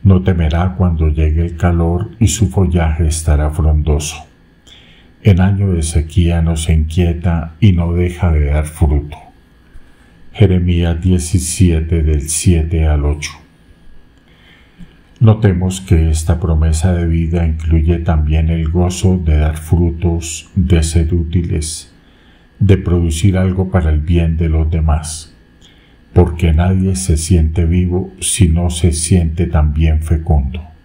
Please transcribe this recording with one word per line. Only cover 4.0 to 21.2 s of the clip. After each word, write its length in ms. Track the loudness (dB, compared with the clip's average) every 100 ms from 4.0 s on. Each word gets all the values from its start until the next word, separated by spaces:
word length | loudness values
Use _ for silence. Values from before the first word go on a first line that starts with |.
| -4 -12 -18 _ _ _ _ -20 -20 -20 -20 _
En 160 | 2 4
año 320 | 4 2 0
de 100 | -2
sequía 580 | -2 -2 -2 0 0 2
no 160 | 0 -2
se 160 | 0
inquieta 840 | 0 0 0 0 0 -2 -4 -4 0
y 140 | 2
no 220 | 2 0
deja 360 | 0 -2 -2 0
de 140 | 0
dar 220 | 0 0 -4
fruto. 500 | -2 0 0 -4 -14 -20 _ _ _ _ -20 -20 -20 -20 -20 -20
Jeremías 720 | 2 2 4 2 0 0 0
diecisiete, 1040 | 0 0 0 -4 -4 2 2 2 0 0
del 240 | 0 0 -2
siete 580 | -2 0 2 0 0 0
al 180 | 0 -2
ocho. 260 | -4 -8 -16 -20 _ _ -20 -20 -20 -20 _ _ _ -20 -20 _ _ -20 -20 _ 0
Notemos 600 | 2 4 2 0 -2 -6
que 300 | 0 2 2
esta 280 | 0 -2 -2
promesa 540 | 0 0 0 0 0
de 160 | 0 0
vida 360 | 0 0 0
incluye 540 | -2 -2 0 0 2 0
también 500 | 0 0 0 0 0
el 200 | 0 -2
gozo 500 | 0 -2 0 0 0
de 180 | 2 2
dar 200 | 0 -4
frutos, 920 | -2 0 0 0 -2 -2 -6 -14 -8
de 300 | -4 2 2
ser 280 | 2 0 0
útiles, 800 | -2